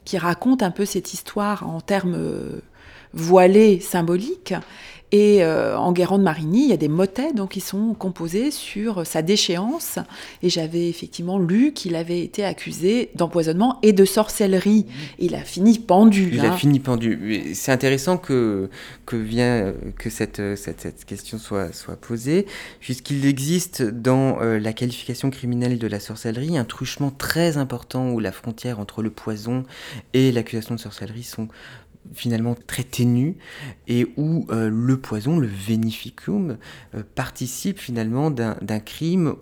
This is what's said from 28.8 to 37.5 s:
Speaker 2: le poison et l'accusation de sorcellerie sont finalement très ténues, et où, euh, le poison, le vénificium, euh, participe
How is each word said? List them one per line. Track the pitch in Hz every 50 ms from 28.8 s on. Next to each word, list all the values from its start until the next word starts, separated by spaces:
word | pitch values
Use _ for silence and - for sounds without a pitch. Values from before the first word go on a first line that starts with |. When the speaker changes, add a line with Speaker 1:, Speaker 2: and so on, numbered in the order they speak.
| 104 - - - 110
Speaker 2:
le | 110
poison | 107 - - 107 110 107 101 113 123 127 131 - - - - - - 117 - _ -
et | 127 131 131
l'accusation | 120 120 110 - - 113 110 - 117
de | 110
sorcellerie | - 104 101 - 101 98 110 117
sont | 120 - - - 110 110 - - - - - - - _ _ - _ - -
finalement | - - 120 117 113 113 120 120 - - -
très | - - 127
ténues, | - - - 123 120 123 123 127 156 196 - - - - - 143 135 107 - _ -
et | 117 120 123 - - -
où, | 147 156 165 165 - -
euh, | - 113 113 110
le | 110 113 120 127 131 131
poison, | 131 - 110 107 104 131 165 170
le | 135 110
vénificium, | 98 98 98 107 113 110 113 113 110 - - 113 - - - - 180 208 190 160 113 - - - - - - - -
euh, | - 107 - _
participe | - 131 - - - 131 120